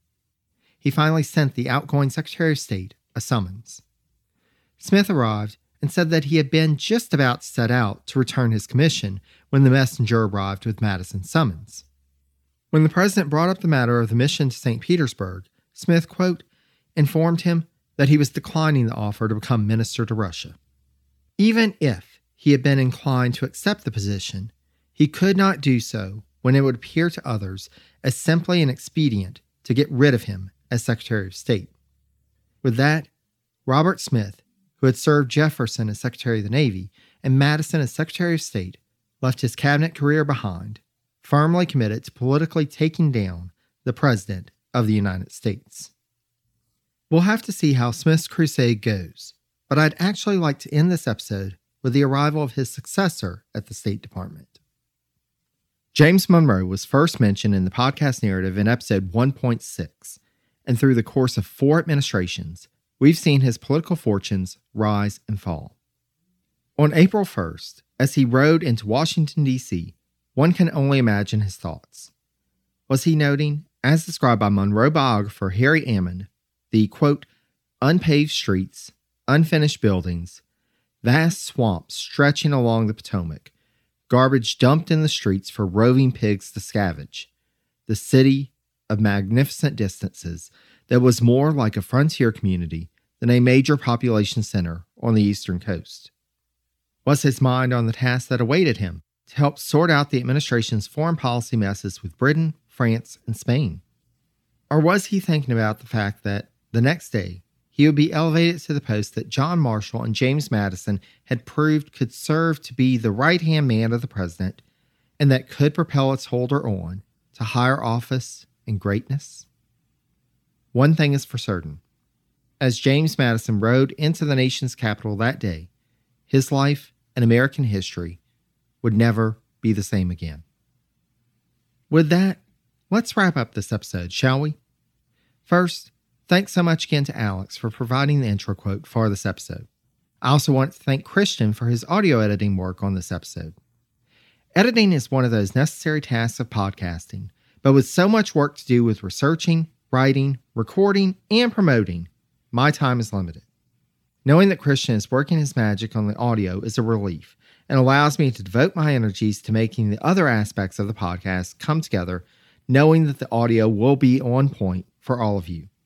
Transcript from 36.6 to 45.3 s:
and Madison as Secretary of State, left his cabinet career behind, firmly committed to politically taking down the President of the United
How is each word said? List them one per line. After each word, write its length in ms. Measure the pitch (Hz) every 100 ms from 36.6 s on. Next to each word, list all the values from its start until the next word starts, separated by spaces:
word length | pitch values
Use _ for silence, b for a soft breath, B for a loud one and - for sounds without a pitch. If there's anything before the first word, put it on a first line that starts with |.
| 135 95 95 b b b
and 160 | 135 135
Madison 420 | 139 151 151 160
as 120 | 127
Secretary 420 | - 160 - 175
of 80 | 160
State, 340 | - 101 92 - _ _ _ _
left 180 | 131 -
his 160 | 123 -
cabinet 380 | 143 147 160
career 300 | - 143 156
behind, 560 | 147 123 101 87 104 107 _ _ _ _
firmly 420 | - 143 156 175
committed 400 | 170 135 104 113
to 80 | -
politically 540 | - 127 143 160 165 147
taking 440 | - 156 160 156
down 420 | 120 95 87 90 - _ _
the 80 | 123
President 580 | - 143 110 - 92 - _ _
of 120 | 127 107
the 60 |
United 400 | 107 101 92 -